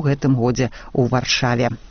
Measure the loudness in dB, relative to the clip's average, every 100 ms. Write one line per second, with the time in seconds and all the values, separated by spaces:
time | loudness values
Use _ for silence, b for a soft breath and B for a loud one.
0 | 2 2 2 2 2 0 -2 B B 0
1 | 0 0 0 0 0 0 0 -4 -12